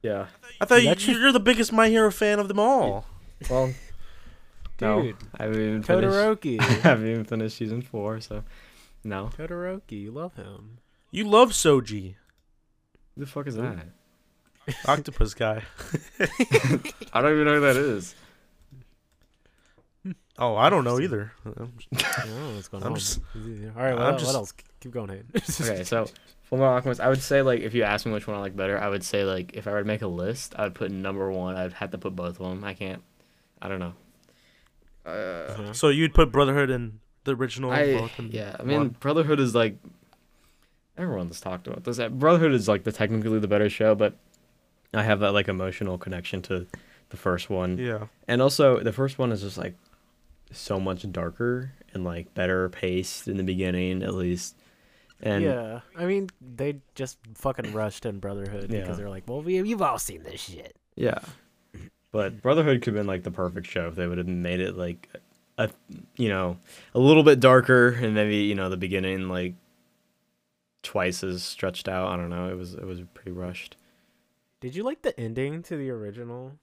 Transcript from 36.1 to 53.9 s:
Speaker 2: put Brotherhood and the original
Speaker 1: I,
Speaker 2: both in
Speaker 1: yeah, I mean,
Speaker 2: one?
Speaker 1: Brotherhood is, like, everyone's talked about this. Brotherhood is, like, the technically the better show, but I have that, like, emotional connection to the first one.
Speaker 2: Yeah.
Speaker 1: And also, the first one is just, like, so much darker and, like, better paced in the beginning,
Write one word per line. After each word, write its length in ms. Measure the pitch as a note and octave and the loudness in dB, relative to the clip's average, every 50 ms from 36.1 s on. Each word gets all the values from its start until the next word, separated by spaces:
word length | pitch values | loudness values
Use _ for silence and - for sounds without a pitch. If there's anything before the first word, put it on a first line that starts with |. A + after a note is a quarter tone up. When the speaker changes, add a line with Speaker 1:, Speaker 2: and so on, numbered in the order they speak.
| - | 6
Speaker 2:
put 180 | E3+ D#3+ C3+ A#2 | 6 6 6 6
Brotherhood 360 | C#3 C#3+ C3+ C3+ D3 C#3+ B2+ | 4 4 4 4 2 2 2
and 300 | C3 B2 A#2+ A2+ G#2+ A2 _ _ _ _ _ | 0 -4 -4 -8 -12 -16 _ _ _ _ _
the 100 | - C3+ | -4 -2
original 360 | A#2 C3 B2 A2 B2 C3+ B2+ | -2 -2 -6 -4 -6 -4 -2
Speaker 1:
I, 220 | B2+ C#3+ D3 C#3+ C3 | 0 2 2 2 2
Speaker 2:
both 220 | A#2+ A2+ A2+ - - | 0 0 -4 -8 -12
in 120 | A#2 A2 | -12 -8
Speaker 1:
yeah, 260 | A2 A2 G#2 G2+ - - | -8 -8 -8 -10 -10 -8
I 40 | A#2+ | -4
mean, 140 | B2+ C#3+ | -2 0
Speaker 2:
one? 120 | D3+ D3 B2 | 0 0 -2
Speaker 1:
Brotherhood 500 | A2+ - - C#3 D3+ E3 D#3+ D3 D#3 C#3+ | -4 -4 -2 0 2 2 4 4 4 2
is, 160 | C3+ B2 A2 | 2 4 4
like, 220 | A#2+ A2+ A2 G2 - _ - - _ _ _ _ _ _ _ _ _ _ _ _ _ _ _ _ _ _ _ _ | 4 2 2 0 -6 _ -20 -20 _ _ _ _ _ _ _ _ _ _ _ _ _ _ _ _ _ _ _ _
everyone's 420 | - F3+ F3+ B2 F#2+ F2+ E2+ E2+ - | -8 -6 -4 -4 -4 -4 -6 -8 -10
talked 260 | - F#2+ F#2 F2+ - | -8 -8 -8 -8 -8
about 180 | - - - - | -10 -10 -8 -6
this. 120 | A#2+ A#2+ A#2 A#2 A2+ | -6 -4 -4 -4 -4
Brotherhood 420 | C3 B2+ C#3 D#3 F3 E3+ E3 D#3 C3+ | -2 4 6 6 6 8 6 6 4
is, 140 | A#2+ G2+ | 4 4
like, 160 | G#2 G#2 G2 - | 4 2 2 2
the 80 | A2+ | -4
technically 480 | G#2+ - G#2+ G#2 A2+ A2 G#2+ A2+ A2 A2 | -2 0 0 0 0 0 0 2 0 0
the 80 | G#2 | 2
better 220 | F#2+ G#2 G#2 G#2+ G2+ | 2 4 4 4 2
show, 260 | - - A2 A2 G#2+ | 2 4 4 4 6
but 200 | G2+ G#2+ G2+ - _ _ _ _ _ _ _ _ _ _ _ _ _ _ _ - | 6 4 0 0 _ _ _ _ _ _ _ _ _ _ _ _ _ _ _ -2
I 100 | G#2+ G#2 | 0 2
have 180 | A2 G#2 G2 | 2 2 4
that, 100 | G#2 G2 | 4 4
like, 160 | G2+ G#2 G2 | 4 4 2
emotional 500 | - G2 F2+ F#2 F#2 F2+ - G#2+ G2 F2+ | 2 -2 -2 -2 -4 -4 -4 -4 -4 -4
connection 440 | F2 - F2+ F#2 F2 F2 - - F#2+ F2+ | -6 -6 -8 -8 -8 -8 -6 -8 -8 -6
to 240 | - F#2+ F2+ F2+ - - - - _ - _ _ _ | -4 -6 -6 -6 -8 -16 -20 -20 _ -20 _ _ _
the 80 | - | -18
first 320 | - - G2 F2 F2 - - | -4 -2 -2 0 0 -2 -4
one. 280 | G2+ F#2 F2+ F2+ F2+ | -4 -2 -2 -2 -2
Speaker 2:
Yeah. 300 | G#2 B2+ B2 A2 G#2+ G#2+ - _ _ _ | -4 -4 -4 -6 -6 -8 -12 _ _ _
Speaker 1:
And 140 | - A#2+ B2 | -2 2 4
also, 380 | C3 C#3 C3+ - D3 C3+ B2+ A2+ | 4 4 4 6 6 6 6 6
the 100 | - A2+ | 2 -2
first 260 | G#2 C3 C3+ C3+ C3+ | -2 0 -4 -4 -2
one 140 | - C3 A#2+ | -2 -2 -2
is 100 | A2 F#2+ | -2 -4
just, 160 | G2+ G2+ F#2 | -6 -8 -8
like, 180 | - - - F3+ _ _ _ _ _ _ _ _ _ _ _ - _ _ _ | -8 -10 -10 -10 _ _ _ _ _ _ _ _ _ _ _ -20 _ _ _
so 280 | - - - - G#2 F#2+ | -20 -18 -6 -4 -4 -2
much 320 | F#2+ F#2+ F#2 F2+ - G2+ | -2 -2 -4 -4 -8 -8
darker 600 | F2 F2+ E2+ E2+ F2 - A#2+ A#2+ B2 B2+ B2+ C3 - - - _ _ | -6 -4 -6 -6 -4 -4 -2 -2 -2 -4 -6 -10 -16 -18 -20 _ _
and, 100 | G2 F2+ | -8 -6
like, 280 | F2+ E2+ E2+ F2 - _ | -6 -6 -8 -10 -10 _
better 340 | - F#2 F2+ F#2 F#2 F#2 F2+ | -2 0 0 2 0 0 -2
paced 580 | F2+ - - F#2 F2+ F#2 F#2 - - - - | -4 -4 -4 -2 -2 -2 -4 -4 -10 -10 -8
in 100 | - G2 | -6 -4
the 60 | G2 F#2 | -4 -2
beginning, 600 | F#2 F#2 F#2 F#2 F#2 F2+ F#2 F#2 F#2 | -2 -2 -2 -2 0 0 0 -2 -2